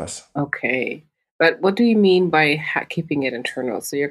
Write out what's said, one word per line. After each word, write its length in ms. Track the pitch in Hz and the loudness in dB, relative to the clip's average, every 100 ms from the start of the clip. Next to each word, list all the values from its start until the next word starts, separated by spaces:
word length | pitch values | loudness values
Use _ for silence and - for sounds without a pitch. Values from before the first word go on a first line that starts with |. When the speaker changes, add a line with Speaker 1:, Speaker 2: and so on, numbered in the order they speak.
Speaker 1:
us. 240 | 76 - - - | -6 -12 -12 -8
Speaker 2:
Okay. 680 | 139 - 120 127 117 - - _ _ _ | -6 -6 -4 -4 -4 -8 -16 _ _ _
But 220 | 165 160 | 2 4
what 120 | 185 196 | 0 2
do 80 | |
you 120 | 240 220 | 4 6
mean 320 | 196 185 180 | 6 4 4
by 260 | 156 151 151 | 2 2 0
ha-, 300 | 151 - - | -2 -6 -4
keeping 340 | - 160 147 | -8 -4 -4
it 80 | 135 | -4
internal? 460 | 120 - - 127 101 | -6 -8 -6 -6 -6
So 160 | - 143 | -6 -4
your 120 | 143 | -4